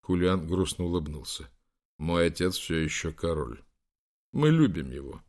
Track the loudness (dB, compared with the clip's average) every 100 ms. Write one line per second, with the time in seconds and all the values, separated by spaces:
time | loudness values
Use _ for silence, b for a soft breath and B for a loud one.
0 | 0 2 4 2 0 0 0 -2 -2 -2
1 | -2 -10 -10 -12 -12 _ _ _ _ _
2 | -2 2 2 2 -2 -2 -2 0 0 -2
3 | -6 -4 -2 -2 -4 -10 _ _ _ _
4 | _ _ _ 0 4 6 4 2 -6 -8
5 | -10 -14